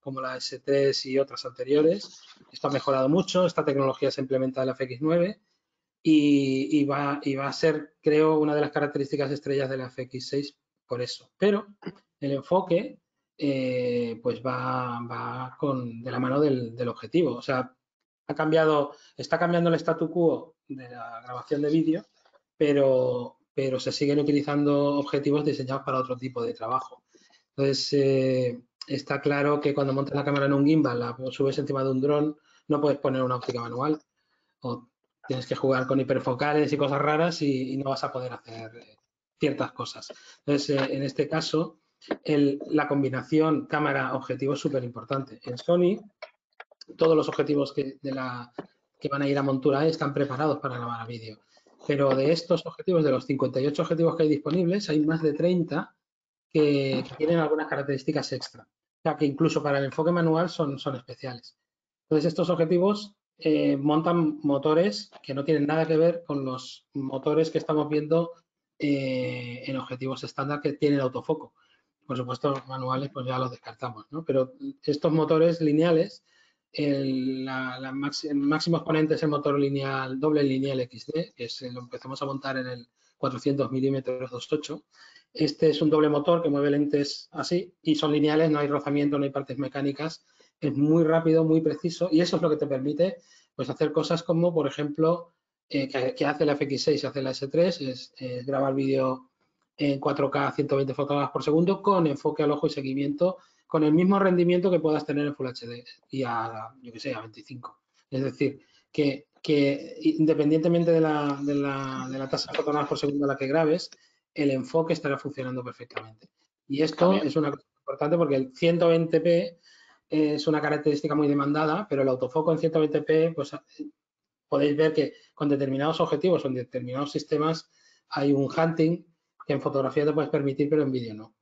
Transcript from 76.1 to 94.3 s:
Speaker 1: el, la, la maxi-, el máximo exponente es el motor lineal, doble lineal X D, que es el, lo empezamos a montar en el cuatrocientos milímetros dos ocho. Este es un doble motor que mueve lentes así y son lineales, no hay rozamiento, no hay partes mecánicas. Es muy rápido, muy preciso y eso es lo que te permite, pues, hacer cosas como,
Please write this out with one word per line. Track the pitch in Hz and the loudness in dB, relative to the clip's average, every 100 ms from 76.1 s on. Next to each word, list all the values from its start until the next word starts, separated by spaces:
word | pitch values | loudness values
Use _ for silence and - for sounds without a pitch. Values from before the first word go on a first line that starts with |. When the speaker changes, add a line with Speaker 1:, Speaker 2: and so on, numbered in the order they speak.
| - _ _ _ _ _ | -4 _ _ _ _ _
Speaker 1:
el, | - 147 139 135 131 131 131 | -4 -2 0 0 -2 -2 -4
la, | 131 131 131 127 | -6 -6 -6 -8
la | 131 | -10
maxi-, | 135 143 143 151 | -6 -6 -6 -4
el | 143 | 0
máximo | 139 156 170 165 | 2 0 2 0
exponente | - 156 156 | 2 2 2
es | 160 | 2
el | 156 | 0
motor | 147 143 143 | 0 0 2
lineal, | 139 139 135 135 131 131 | 2 0 -2 -4 -4 -2
doble | 151 151 | 2 2
lineal | 139 131 139 135 | 2 0 -2 -2
X | 123 113 - | -4 -8 -8
D, | 151 165 | -6 -6
que | _ | _
es | 120 - | -12 -10
el, | 127 | -12
lo | 123 | -12
empezamos | 120 135 135 135 | -12 -14 -12 -8
a | 139 | -6
montar | 135 135 131 | -6 -6 -6
en | 127 | -6
el | 123 120 _ _ _ | -10 -14 _ _ _
cuatrocientos | 135 127 - 139 131 | -4 -2 -2 0 0
milímetros | 131 135 135 131 127 127 | 0 0 0 -4 -6 -6
dos | 123 - | -10 -4
ocho. | 151 147 147 _ _ - - _ | -4 -4 -12 _ _ -20 -20 _
Este | - 151 - 160 | -2 -2 4 2
es | 147 | 4
un | 156 | 4
doble | 151 151 | 6 4
motor | 147 147 170 | 4 2 2
que | 165 | 2
mueve | 143 143 | 2 2
lentes | 143 147 143 143 - - | 2 2 0 0 -6 -12
así | - 135 175 196 _ | -10 -2 -2 -4 _
y | - | 0
son | 151 156 | 2 2
lineales, | 147 147 151 160 | 2 4 4 4
no | 151 | 2
hay | 147 | 2
rozamiento, | 143 143 143 143 143 | 0 0 0 0 0
no | |
hay | 139 | -2
partes | 139 139 127 | -4 -6 -6
mecánicas. | 131 139 139 139 156 - _ _ _ _ | -6 -2 -4 -4 -6 -8 _ _ _ _
Es | 147 139 | -4 0
muy | 147 165 | 4 4
rápido, | 160 165 165 160 | 4 4 4 4
muy | 160 160 | 4 4
preciso | 156 147 175 170 180 | 2 -2 -6 -4 0
y | 160 | 2
eso | 175 170 | 2 2
es | |
lo | 165 | 2
que | 147 | 0
te | 147 | 0
permite, | 135 135 147 180 - _ _ _ | -2 -2 0 0 0 _ _ _
pues, | - 123 | -10 -8
hacer | - 151 | -2 0
cosas | 151 156 165 | 0 0 -2
como, | - | 0